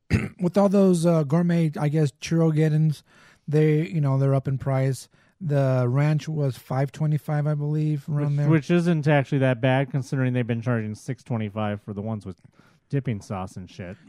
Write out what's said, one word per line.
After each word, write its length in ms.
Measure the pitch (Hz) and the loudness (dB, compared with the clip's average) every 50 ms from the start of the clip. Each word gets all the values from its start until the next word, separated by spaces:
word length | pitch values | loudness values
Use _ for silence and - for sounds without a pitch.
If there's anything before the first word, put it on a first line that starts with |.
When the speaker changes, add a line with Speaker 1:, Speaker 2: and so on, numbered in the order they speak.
| _ - | _ -2
Speaker 1:
<clears throat> 300 | - - - - - - | -2 -2 -2 -4 -8 -4
with 160 | 180 175 - | -4 -2 2
all 120 | 202 196 202 | 2 2 4
those, 360 | 190 202 196 190 180 170 160 | 4 4 4 4 4 4 2
uh, 160 | 175 170 160 151 | 2 2 2 2
gourmet, 460 | 131 156 170 180 175 170 170 165 156 147 - | 2 0 0 2 2 2 2 2 0 -2 -2
I 100 | 151 147 | -2 0
guess, 240 | 147 160 156 139 - - | 2 2 0 0 -2 -6
churro 320 | - - 165 165 165 160 156 | -6 -2 0 2 2 2 4
geddons, 480 | 151 156 156 151 156 156 156 143 - - _ _ _ - - _ _ _ | 2 2 2 2 2 2 2 0 -2 -8 _ _ _ -20 -20 _ _ _
they, 400 | - 147 156 156 156 151 151 180 | 0 2 4 4 4 4 2 0
you 140 | - 185 160 | -2 -2 -2
know, 180 | 143 139 135 135 | 0 0 2 2
they're 160 | 139 139 135 | 2 2 2
up 140 | 135 - 147 | 2 0 -2
in 100 | 135 131 | -4 -4
price. 500 | - 139 135 131 135 135 131 - - - _ _ _ _ _ - | -2 -2 -2 0 0 0 -2 -4 -8 -18 _ _ _ _ _ -10
The 460 | 190 147 147 139 135 131 131 127 123 120 | -6 -2 0 0 2 2 2 2 2 2
ranch 400 | 127 139 147 151 156 151 - 160 | 2 2 2 2 0 0 -2 -4
was 280 | 156 151 143 135 120 | -4 -2 -2 -2 -4
five 360 | - - - - 131 143 139 - | -6 -8 -6 -4 -2 -2 -2 -4
twenty-five, 540 | - 156 151 151 143 - - 151 147 143 151 | -4 -2 -2 -2 -2 -4 -4 -4 -2 -2 -2
I 60 | 151 | -2
believe, 540 | 147 147 147 151 156 156 156 151 143 - - | -2 -2 -4 -2 -2 -2 -2 -2 -4 -4 -4
around 220 | 147 147 147 147 | -4 -2 0 0
Speaker 2:
Which, 60 | 143 | 0
Speaker 1:
there. 120 | 143 147 156 | 0 2 2
Speaker 2:
which 220 | 160 156 131 - | 2 2 2 2
isn't 380 | 175 175 165 175 170 156 135 156 | 0 2 2 2 0 0 2 2
actually 300 | 151 143 131 - 147 135 | 4 2 2 2 0 0
that 220 | 131 131 127 113 | 2 2 0 2
bad, 300 | 123 131 131 135 139 131 | 2 2 2 2 0 -2
considering 420 | - 135 127 - 151 135 131 127 123 | -4 -6 -6 -4 -2 -2 0 0 0
they've 120 | 123 117 | -2 -2
been 160 | 110 120 117 110 | -2 -2 -4 -2
charging 320 | 127 123 113 107 107 107 | -2 -2 -2 -2 -4 -8
six 300 | - - - 127 - - | -10 -8 -10 -10 -10 -8
twenty-five 580 | - 127 113 110 104 98 110 107 104 104 101 - | -6 -4 -4 -4 -4 -4 -4 -4 -4 -4 -6 -8
for 100 | - 101 | -10 -10
the 80 | 101 | -8
ones 240 | 101 110 110 104 - | -6 -6 -8 -8 -8
with 120 | 98 90 _ _ - _ _ _ _ _ _ _ - | -12 -14 _ _ -20 _ _ _ _ _ _ _ -6
dipping 300 | - 139 131 123 110 98 | -6 -4 -4 -4 -6 -6
sauce 360 | - - 107 92 92 98 - | -8 -8 -8 -8 -8 -10 -12
and 120 | 95 90 - | -14 -16 -16
shit. 280 | - - 95 87 98 - _ | -14 -14 -14 -14 -14 -16 _